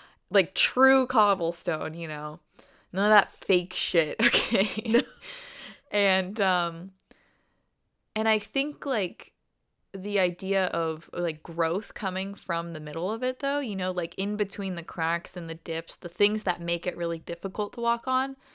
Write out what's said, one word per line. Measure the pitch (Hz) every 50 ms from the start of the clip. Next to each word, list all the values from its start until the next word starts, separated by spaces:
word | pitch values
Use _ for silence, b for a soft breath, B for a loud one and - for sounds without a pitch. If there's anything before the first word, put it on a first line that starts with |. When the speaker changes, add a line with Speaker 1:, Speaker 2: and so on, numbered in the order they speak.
| B B B B B -
Speaker 1:
like, | 185 202 175 - -
true | - - - - 254 262 262 269 269 254
cobblestone, | 262 247 233 208 208 196 190 170 165 165 - - 175 160 156 160 156 160
you | 170 165
know? | 156 151 147 151 151 156 - _ _ b b b b b b b b
None | b 185 202
of | 214
that | 214 208 - - -
fake | - - - 190 180 175 185 -
shit, | - - - - 170 156 151 - -
<laughs> | 240
okay? | 254 - - - - 233 190 214 - - 214 -
Speaker 2:
No. | 214 220 233 - - - - B B B B B B B B B B 208 B B B
Speaker 1:
And, | - 208 202 196 185 190 185 185 214 208
um, | 196 190 180 180 170 170 165 165 180 196 190 _ _ _ b b b b b b b b b b b b b _ _ _ _ _ _ _ -
and | 214 220
I | 220 214 214
think, | 208 - - 269 277 302 285 - -
like, | 285 262 214 190 165 - - - - _ _ _ _ _ _ _ _ _ _ _ _ -
the | 190 185 208 202 196
idea | 185 180 175 - 185 190 196 190 190
of, | - - 170 165 160 160 156 - - -
like, | 175 175 165 156 156 -
growth | - 160 170 165 160 170 208 220 - -
coming | - 214 190 180 185 196 196 202
from | - - - 170 170 170 170 165
the | 156
middle | 151 151 151 165 175 196
of | 220 226 247
it, | 254 254 -
though, | - 277 285 294
you | 277 226 202
know, | 190 185 185
like, | 180 180 170 170 -
in | - 196 202 208
between | 202 208 196 - - 196 190 180
the | 170 160
cracks | - - 180 160 165 170 170 - - -
and | 180 170 165
the | 160
dips, | 165 - - 160 165 165 - -
the | - - 170
things | - - 208 208 214 214 -
that | 185 170 -
make | 170 170 175 170 -
it | 180 -
really | 175 170 170 170 165
difficult | - - 170 - - 190 190 - 208 202 -
to | 233
walk | 233 233 233 233 -
on, | 262 254 262 269 269 269 - b b